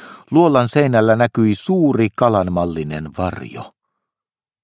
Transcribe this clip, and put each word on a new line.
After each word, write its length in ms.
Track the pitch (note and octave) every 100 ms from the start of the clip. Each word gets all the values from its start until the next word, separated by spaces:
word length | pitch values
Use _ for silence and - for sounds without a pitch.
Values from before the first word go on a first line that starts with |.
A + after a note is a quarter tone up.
| - - -
Luolan 380 | D3 E3+ C3+ A#2+
seinällä 480 | D3 C#3+ A#2+ A2 A2+
näkyi 380 | A#2+ - A2
suuri 540 | G2+ - F#3 D#3 G#2+ A2 -
kalanmallinen 920 | A#2+ G#2+ F2+ F2+ F2 D#2+ D2+ D#2 D#2 C#2+
varjo. 520 | F#2 - A1+ - - _ _ _ _ _ _ _ _ _